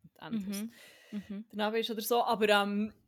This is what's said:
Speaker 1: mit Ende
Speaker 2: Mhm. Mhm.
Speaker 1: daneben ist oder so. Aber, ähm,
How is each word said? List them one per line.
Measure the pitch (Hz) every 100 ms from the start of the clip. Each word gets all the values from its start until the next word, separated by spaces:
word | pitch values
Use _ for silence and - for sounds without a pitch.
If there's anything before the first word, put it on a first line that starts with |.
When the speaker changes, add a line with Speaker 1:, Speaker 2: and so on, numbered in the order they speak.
Speaker 1:
mit | - _
Ende | 160 220
Speaker 2:
Mhm. | 190 202 226 - - - -
Mhm. | 208 180 202 220
Speaker 1:
daneben | 208 214 226
ist | 226
oder | 220
so. | 214 240
Aber, | - 220 214
ähm, | 208 202 202 220 -